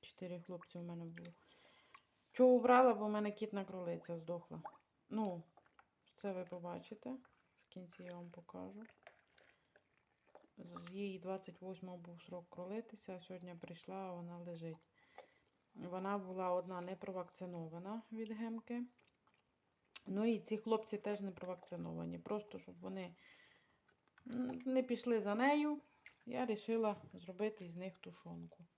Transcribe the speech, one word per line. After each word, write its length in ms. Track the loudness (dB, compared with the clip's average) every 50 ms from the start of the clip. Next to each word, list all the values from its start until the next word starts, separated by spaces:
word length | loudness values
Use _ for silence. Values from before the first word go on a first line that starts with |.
Чотири 400 | -16 -18 -12 -10 -6 -6 -6 -6
хлопці 380 | -6 -8 -8 -8 -10 -10 -10 -8
у 40 | -6
мене 220 | -6 -6 -6 -6
було. 240 | -8 -8 -10 -12 -14 -16 -18 -20 -20 -20 -20 -20 -20 -20 -20 -20 -20 -20 -20 _ _ _ _ _ _ _
Чого 200 | 10 10 12 12
убрала, 420 | 10 10 10 10 12 12 10 8
бо 120 | 6 2
в 40 | 2
мене 220 | 2 4 2 2 0
кітна 320 | 0 -4 -2 0 -2 -2
кролиця 540 | -2 -4 -4 -2 -2 -2 -4 -4 -6 -6 -6
здохла. 440 | -4 -4 -4 -4 -4 -8 -12 -10 -10 -10 -12 -14 _ _ _ _ _ _
Ну, 340 | -2 0 0 0 0 -4 -8 -12 _ -20 _ -20 _ -20 -20 _ _ _ _ _ _
це 180 | -6 -4 -4 -2
ви 120 | -2 -4
побачите. 680 | -6 -8 -8 -6 -6 -6 -6 -8 -10 -14 -10 -8 -8
В 580 | -8 -8 -10 -18 _ _ _ _ _ _ _ _
кінці 340 | -16 -14 -14 -14 -14 -14 -12
я 120 | -10 -10
вам 160 | -10 -10 -12
покажу. 520 | -14 -16 -18 -12 -10 -8 -8 -8 -10 -12 -16 -16 -18 _ _ -20 -20 _ _ _ _ -20 -20 -20 -20 _ _ _ _ -20 _ _ _ _ _ _ _ _ _ _ _ -20 -20 _ _ -16
З 360 | -14 -12 -10 -12 -10 -8 -4
її 240 | -4 -2 -2 -4 -4
двадцять 420 | -4 -4 -4 -4 -6 -10 -14 -10
восьмого 380 | -10 -10 -8 -8 -8 -10 -10 -10
був 240 | -12 -14 -14 -16 -12
срок 280 | -10 -10 -10 -10 -12
кролитися, 680 | -10 -10 -8 -6 -6 -6 -6 -8 -14 -16 -10 -10 -10
а 40 | -10
сьогодні 340 | -8 -10 -10 -10 -8 -10 -10
прийшла, 420 | -10 -10 -10 -12 -12 -10 -8 -6
а 160 | -6 -4 -4 -4
вона 260 | -6 -6 -8 -8 -8
лежить. 400 | -8 -8 -8 -6 -6 -6 -8 -8 _ _ _ _ -20 _ -20 -20 -20 -20 _ _ _ _ _ _ _ _ _
Вона 440 | -10 -8 -4 -2 0 2 2 2 0
була 320 | 0 -2 -2 0 4 4 4
одна 280 | 4 4 2 -4 -4
не 160 | -2 -4 -4
провакцинована 1040 | -6 -6 -4 -4 -4 -4 -6 -8 -8 -8 -6 -4 -6 -6 -6 -6 -8 -6 -4 -6 -6 -6 -6 -6
від 180 | -6 -4 -4
гемки. 560 | -4 -4 -2 -2 -2 -4 -4 -4 -2 -2 -2 -4 _ _ _ _ _ _ _ _ _ _ _ _ _ _ _ _ _ _ _ _ _ -10 -6
Ну 180 | -2 0 4 4
і 160 | 4 4 4
ці 160 | 2 0 -2
хлопці 420 | -2 4 4 4 4 4 0 -6 -2
теж 220 | 0 0 0 0
не 100 | -2 -4
провакциновані. 880 | -4 -6 -6 -6 -6 -6 -6 -8 -6 -4 -4 -4 -4 -4 -4 -4 -4 -6
Просто, 400 | -4 -2 -2 -2 -2 -4 -10 -12
щоб 220 | -12 -12 -16 -10
вони, 340 | -8 -6 -4 -4 -6 -6 -10 -16 -20 -20 -20 -20 -20 -20 -20 -20 _ _ _ _ _ _ _ _ _ _ _ -18 -12 -6 -4
м, 280 | -2 -2 -2 -2 -2 -2
не 180 | 2 4 4 4
пішли 380 | 4 0 0 4 4 4 4
за 140 | 4 4 4
нею, 480 | 6 8 8 8 8 6 4 2 0 -4 -14 _ _ _ -20 -20 _ _
я 200 | -4 0 0 2
рішила 500 | 2 2 0 2 2 2 4 6 4 4 2 -4 -14 -16
зробити 520 | -14 -12 -12 -4 0 0 0 0 -2 -10
із 120 | -10 -8
них 220 | -6 -6 -6 -8 -8
тушонку. 680 | -14 -14 -14 -14 -12 -10 -10 -10 -10 -12 -14 -18 -20 _ _